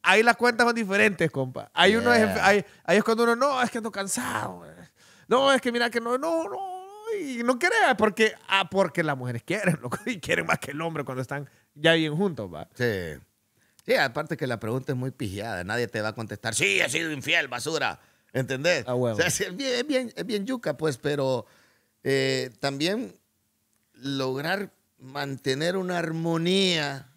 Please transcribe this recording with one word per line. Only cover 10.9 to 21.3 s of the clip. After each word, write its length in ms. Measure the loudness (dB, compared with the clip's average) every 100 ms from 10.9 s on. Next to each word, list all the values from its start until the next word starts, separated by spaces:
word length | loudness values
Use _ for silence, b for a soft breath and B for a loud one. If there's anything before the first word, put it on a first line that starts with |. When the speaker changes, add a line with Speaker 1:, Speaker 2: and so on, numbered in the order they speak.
| -4
Speaker 1:
cuando 180 | -4 -6
están 260 | -6 -8 -10 b b
ya 180 | 2 4
bien 220 | 4 2 0
juntos, 360 | -2 -2 -8
va. 160 | -10 -14
Speaker 2:
Sí. 440 | -2 0 0 -4 -10 _ _ _ b b b
Sí, 100 | 0
aparte 420 | 2 2 -2 -6 -4
que 100 | -4
la 140 | -4
pregunta 320 | -4 -4 -4
es 60 | -4
muy 120 | -6
pigiada. 540 | -6 -6 -6 -6 -6
Nadie 240 | -4 -2 -2
te 120 | -2
va 80 | -4
a 60 |
contestar, 400 | -6 -10 -6 -4
"Sí, 240 | 0 0 2
he 80 | 0
sido 220 | -2 -4
infiel, 380 | -6 0 0 0
basura". 520 | -6 -4 -2 -2 -4 b b b
¿Entendés? 520 | -4 -2 0 2 0 0
Speaker 1:
Ah, 80 |
huevo. 220 | 0 0 2
Speaker 2:
O 40 |
sea, 80 | 0
sí, 140 | 0
es 120 | -4 -4
bien, 160 | -4
es 120 | -2 0
bien, 260 | -2 -2
es 100 | -8 -4
bien 200 | -4 -4
yuca, 300 | -4 -4 -2
pues, 200 | -2 -2
pero, 480 | -4 0 0